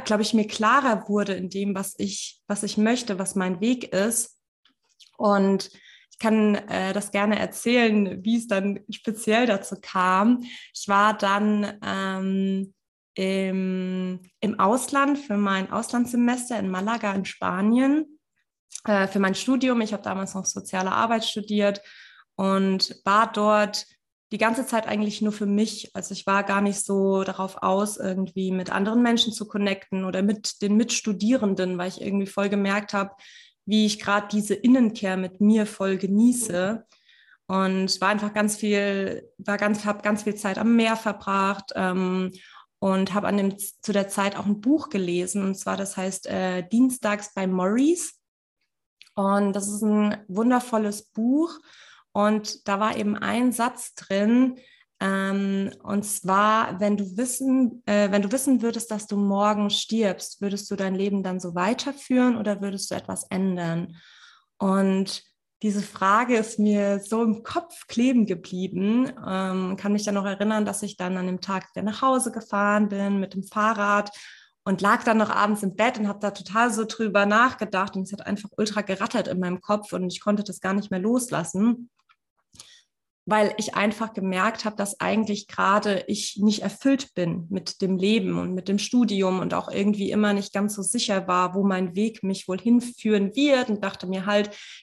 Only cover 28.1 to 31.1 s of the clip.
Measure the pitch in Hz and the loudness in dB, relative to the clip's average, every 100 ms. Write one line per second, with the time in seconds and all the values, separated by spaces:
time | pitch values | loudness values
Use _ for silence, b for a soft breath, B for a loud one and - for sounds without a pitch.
28.1 | 185 190 190 190 185 185 - 202 233 240 | -4 -4 -4 -2 -2 -2 -2 2 4 4
29.1 | 233 226 220 208 208 202 196 - 190 190 | 2 0 -4 -6 -2 0 -2 -4 -4 -2
30.1 | 185 196 214 - - 208 208 226 - - | 0 0 0 -4 -4 2 2 2 0 -2